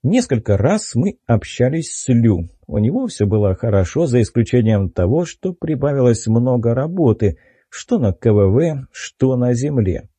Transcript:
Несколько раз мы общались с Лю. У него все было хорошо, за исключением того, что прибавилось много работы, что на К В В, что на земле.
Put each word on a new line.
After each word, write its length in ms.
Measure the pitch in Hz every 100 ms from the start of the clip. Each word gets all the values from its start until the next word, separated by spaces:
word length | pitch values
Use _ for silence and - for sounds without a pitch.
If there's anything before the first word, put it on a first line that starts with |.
Несколько 520 | 127 240 247 120 - 98
раз 400 | 117 214 - 117
мы 220 | 185 - -
общались 680 | 113 - - 123 160 156
с 160 | - -
Лю. 420 | 120 117 92 85 _ -
У 120 | 104
него 300 | 110 208 254
все 180 | - 104
было 300 | 107 101 92
хорошо, 500 | 117 98 92 143 165
за 160 | 120
исключением 680 | 107 - 113 127 113 107 95
того, 360 | - 90 143 175
что 260 | - 185
прибавилось 760 | 175 165 151 143 139 123 113 110
много 460 | 113 123 123 117
работы, 640 | 123 151 185 143 107 104 78 _ _ _
что 320 | - - 233
на 140 | 113
К 180 | 92 113
В 200 | 104 98
В, 360 | 110 170 147 131
что 440 | - - _ 131 127
на 180 | 123
земле. 540 | 120 139 139 98 80 -